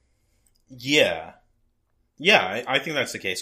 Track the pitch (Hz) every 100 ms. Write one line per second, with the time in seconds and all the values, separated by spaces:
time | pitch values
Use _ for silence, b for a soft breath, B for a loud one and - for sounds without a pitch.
0 | _ _ _ _ _ _ _ 131 127 147
1 | 104 82 82 - _ _ _ _ _ _
2 | _ _ 165 208 92 110 120 135 135 147
3 | 117 - 98 90